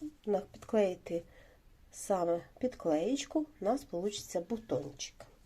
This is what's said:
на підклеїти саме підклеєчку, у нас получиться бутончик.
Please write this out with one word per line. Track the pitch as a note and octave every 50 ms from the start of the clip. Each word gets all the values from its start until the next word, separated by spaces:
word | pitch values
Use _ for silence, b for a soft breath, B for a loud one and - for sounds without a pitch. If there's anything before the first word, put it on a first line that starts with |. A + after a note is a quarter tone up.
| D4+ D4+ - - -
на | G#3+ G3 F#3
підклеїти | - - - - - - A#3 G#3+ G3+ F#3 F3+ F3+ - - E3+ E3+ b b b b b b b b b b - - - -
саме | - - - - G3 F3+ E3+ E3+ E3+ E3+ - - - -
підклеєчку, | B3+ B3+ - - - E3+ D3+ D#3 F3 A3+ C#4 C#4 - - - D#4 D4+ - - -
у | F#3+
нас | G3+ B3+ C#4 -
получиться | - - F3 F#3+ G#3 - - - - - F3
бутончик. | E3+ - A#3 A3 - - C#3 B2+ C#3+ C#3+ - - - - - - - - - - -